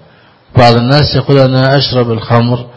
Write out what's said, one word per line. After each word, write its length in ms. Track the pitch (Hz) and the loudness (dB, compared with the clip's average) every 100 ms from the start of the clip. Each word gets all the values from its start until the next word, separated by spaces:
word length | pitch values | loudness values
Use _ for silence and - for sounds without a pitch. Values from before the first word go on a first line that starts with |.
| - _ _ _ _ - | -20 _ _ _ _ 2
بعض 180 | 120 | 2
الناس 420 | 117 120 143 135 135 | 2 2 0 0 -2
يقول: 220 | 123 139 | 0 2
"أنا 380 | 131 131 131 143 | 2 0 0 -2
أشرب 340 | 131 127 120 | -2 -4 -2
الخمر 560 | 110 - 117 117 123 - | -4 -2 -2 0 -4 -8